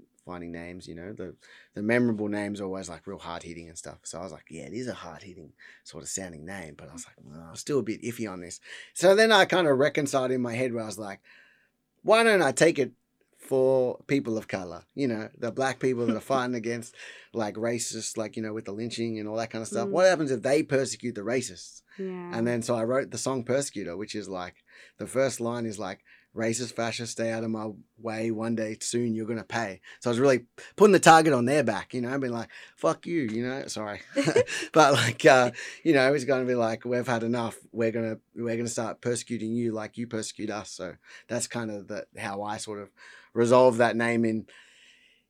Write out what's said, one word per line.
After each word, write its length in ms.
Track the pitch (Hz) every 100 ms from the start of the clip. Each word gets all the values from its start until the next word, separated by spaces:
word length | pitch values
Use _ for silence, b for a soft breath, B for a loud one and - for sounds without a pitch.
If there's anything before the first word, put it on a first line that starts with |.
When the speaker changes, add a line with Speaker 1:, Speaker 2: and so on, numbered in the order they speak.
| _ _ -
Speaker 1:
finding 280 | 90 85
names, 340 | 85 85 90 87
you 80 | 82
know, 160 | 90
the, 240 | 107 92 73 b b b
the 80 | 107
memorable 480 | 107 120 120 107 104
names 320 | 104 101 101
are 20 |
always, 240 | 98 95 87
like, 180 | 80 98
real 140 | 92
hard 240 | 85 85
hitting 240 | 85 85 82
and 100 | 82
stuff. 200 | - -
So 160 | - 82
I 40 |
was 80 | 92
like, 140 | 76 -
"Yeah, 140 | 80
it 100 | 71
is 140 | 104 127
a 60 |
hard 300 | 92 90 78
hitting 280 | 95 87 76 _ b b
sort 180 | - 80
of 80 | 69
sounding 360 | - 92 78 80
name," 300 | 98 78 73
but 120 | 69
I 40 |
was 120 | 85 -
like, 100 | _
"Well, 260 | - 80 82
I'm 60 | -
still 220 | - 139
a 40 |
bit 180 | 107 104
iffy 300 | 117 117 107
on 80 | 92
this." 220 | 87 - B B B
So 220 | - 180 196
then 180 | 226
I 120 | 202 180
kinda 280 | 175 160
reconciled 580 | 131 147 156 143 135 127
in 100 | 131
my 140 | 120 117
head 180 | 131
where 100 | 117
I 40 | 110
was 100 | 98
like, 220 | 101 101 _ b b b b _ _ _
"Why 200 | 165 220
don't 180 | 226 196
I 120 | 143
take 260 | 120 160 143
it 140 | 120 - _ _ _ _
for 600 | - 131 131 131 123 - -
people 300 | 139 113 110
of 80 | -
color, 360 | 95 90 85 - -
you 120 | 135
know, 220 | 107 110 -
the 140 | 117
black 280 | 127 131 127
people 280 | 131 120 120
that 80 | 110
are 40 |
Speaker 2:
<laughs> 0 |
Speaker 1:
fighting 360 | - 135 123 120
against, 400 | 113 120 113 - B B B
like, 220 | 117 104
racists, 640 | 101 117 120 - 110 - -
like, 180 | 107 113
you 60 |
know, 120 | 110
with 120 | 110 104
the 60 |
lynching 480 | 104 117 113 117 110
and 100 | 104
all 60 | 110
that 160 | 113
kind 100 | 113
of 60 | 110
stuff. 200 | 117 196
Speaker 2:
Mm. 40 |
Speaker 1:
What 160 | 175 185
happens 240 | 160 143
if 100 | 123
they 220 | 127 151
persecute 500 | 139 135 127 - 120
the 80 | 104
racists?" 640 | 101 127 117 90 - - _ -
Speaker 2:
Yeah. 320 | 190 180 175
Speaker 1:
And 140 | 117 120
then 160 | 120
so 100 | 117
I 100 | 120
wrote 280 | 113 131 -
the 80 | 117
song 240 | 131 131
Persecutor, 520 | 117 131 139 101 85 90
which 200 | 104 107
is, 120 | 92
like, 360 | 92 90 - _ b b b
the 80 | 104
first 340 | 131 135 117
line 280 | 117 120 113
is, 100 | 98
like, 260 | 95 101 _ b b -
"Racist 380 | 113 117 117
fascists, 400 | - 117 110 117
stay 180 | - 113
out 140 | 113 113
of 60 |
my 180 | 110 110 98 - _
way. 320 | 113 110 113
One 260 | 107 113 110
day 200 | 110 110
soon 320 | - 120 120 110
you're 120 | 110
gonna 160 | 113
pay." 360 | - 117 107 92 B B
So 100 | 123
I 20 |
was 80 | 117
really 280 | 139 123 - - B -
putting 160 | 208
the 80 | 175
target 320 | 170 160 160
on 140 | 147 123
their 180 | 147
back, 300 | 117 98 -
you 80 | 127
know, 160 | 120 139
being 140 | 127
like, 160 | 117 107 B B B
"Fuck 300 | 165 156 175
you," 160 | 170
you 260 | 117 110 123
know, 200 | 135 -
sorry. 340 | 110 107 101 - 277
<laughs> 580 | 277 466 523 - 330
But, 200 | 160 143
like, 300 | 131 117 - 156
uh, 260 | 131 123 - B B
you 100 | 165
know, 200 | 143 131
it's 120 | 143 123
gonna 180 | 127
be 120 | 123 123
like, 280 | 113 113
"We've 240 | 123 123 123
had 160 | 117
enough. 340 | 113 120 113 - -
We're 200 | 110 113
gonna, 260 | 113 113 110 _ -
we're 220 | 117 113
gonna 100 | 120
start 340 | 120 110 -
persecuting 520 | 123 120 - 117 110
you 180 | 117 117
like 260 | 107 107 -
you 100 | 120
persecute 420 | 110 107 - 104
us." 220 | 104 95
So 240 | - 90 - B B B
that's 200 | 117 -
kind 240 | 120 110
of 160 | 104 98
the, 200 | 101 - 107
how 240 | 107 98
I 160 | 104 107
sort 220 | - 104
of 100 | 101 _ B B B
resolved 440 | 113 117 127 127 113
that 180 | 117 110
name 300 | 117 117 113
in, 220 | 110 - b b b b b b b